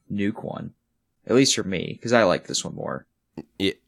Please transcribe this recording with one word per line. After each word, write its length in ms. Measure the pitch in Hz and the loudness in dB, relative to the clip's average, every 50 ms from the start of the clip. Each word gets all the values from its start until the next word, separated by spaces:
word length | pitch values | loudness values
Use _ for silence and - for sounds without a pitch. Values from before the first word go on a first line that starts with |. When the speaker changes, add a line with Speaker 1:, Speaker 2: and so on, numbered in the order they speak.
| _ - | _ -8
Speaker 1:
nuke 320 | 101 101 98 104 - - - | -4 -2 -2 -2 -4 -6 -8
one. 300 | - - - 82 87 - _ _ _ _ _ _ _ _ _ _ | -10 -10 -10 -10 -12 -14 _ _ _ _ _ _ _ _ _ _
At 80 | - 110 | 2 4
least 200 | 127 139 131 - | 6 6 4 2
for 80 | 117 104 | 0 -2
me, 360 | 92 95 85 82 - - - | -4 -4 -4 -4 -6 -8 -8
'cause 120 | - 113 120 | -2 2 4
I 100 | 117 107 | 4 6
like 240 | 90 85 - - | 6 4 2 -2
this 160 | - - - - | -4 -6 -6 -6
one 100 | - 82 | -6 -8
more. 300 | - 76 73 - - - _ _ _ _ _ _ - - _ _ - | -8 -8 -8 -8 -8 -10 _ _ _ _ _ _ -16 -16 _ _ -2
Speaker 2:
Yeah, 140 | 98 95 - - _ | 0 0 0 -2 _